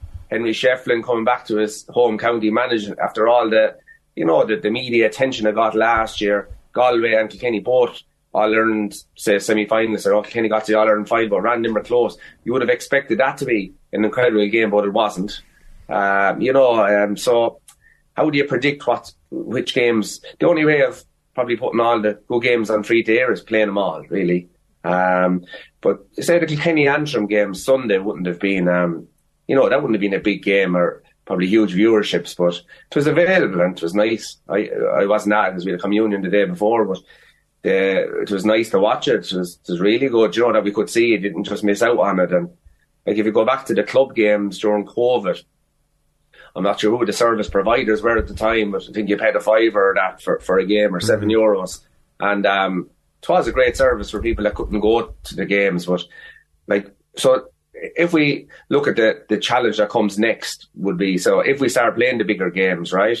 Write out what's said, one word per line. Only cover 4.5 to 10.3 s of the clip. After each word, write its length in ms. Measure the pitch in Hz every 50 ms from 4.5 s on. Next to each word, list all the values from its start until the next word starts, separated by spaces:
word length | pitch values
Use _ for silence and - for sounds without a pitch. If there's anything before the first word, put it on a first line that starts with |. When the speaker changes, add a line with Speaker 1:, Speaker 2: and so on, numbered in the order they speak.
| 107
Speaker 1:
the 140 | 92 - 104
media 360 | 113 123 127 123 117 117 113
attention 400 | 107 - - 131 135 127 113 107
it 80 | 110 104
got 200 | 107 113 110 107
last 460 | 110 110 113 113 113 110 110 - -
year. 280 | 107 101 104 101 98 - - - _ _ -
Galway 400 | 120 123 127 123 117 113 117 110
and 140 | 110 110 107
Kilkenny 300 | 107 - 127 123 113 101
both 400 | 95 120 127 127 120 - - - - _ _ _ _ _ -
All-Ireland, 640 | 104 107 107 107 110 110 113 110 107 107 101 - - - _ _
say, 220 | - - 110 101 98
semi-finalists, 680 | - - 110 107 104 101 113 110 110 113 107 98 -
or 160 | 98 101 104 104
Kilkenny 260 | -